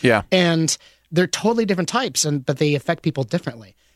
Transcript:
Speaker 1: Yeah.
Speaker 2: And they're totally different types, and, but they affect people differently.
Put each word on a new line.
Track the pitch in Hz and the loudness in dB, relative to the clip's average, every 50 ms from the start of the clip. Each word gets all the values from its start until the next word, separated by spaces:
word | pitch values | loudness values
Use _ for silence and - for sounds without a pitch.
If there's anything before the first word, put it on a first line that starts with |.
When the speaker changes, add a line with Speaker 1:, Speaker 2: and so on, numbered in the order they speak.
Speaker 1:
Yeah. | - 127 113 104 - - | 2 4 4 4 2 2
Speaker 2:
And | 190 185 180 170 165 165 160 151 - - _ - _ _ _ _ | 2 2 2 2 2 2 0 0 -2 -4 _ -16 _ _ _ _
they're | 156 165 185 | -2 0 0
totally | 175 - - - 214 233 233 226 | 0 -2 -2 -2 0 0 0 0
different | 202 196 180 175 - | 0 0 -2 -2 -2
types, | - 240 269 202 135 - - | -2 -2 -4 -2 -4 -4 -2
and, | 151 147 143 131 | -2 -2 -2 -2
but | - 143 | -4 -2
they | - 156 151 147 | 0 0 0 0
affect | 139 - - 170 - | 0 -2 -4 -4 -2
people | - 170 - 135 131 | -2 -4 -2 -2 -4
differently. | 107 - 151 - 135 117 117 107 95 _ _ _ _ _ | -4 -4 -6 -6 -8 -10 -12 -16 -20 _ _ _ _ _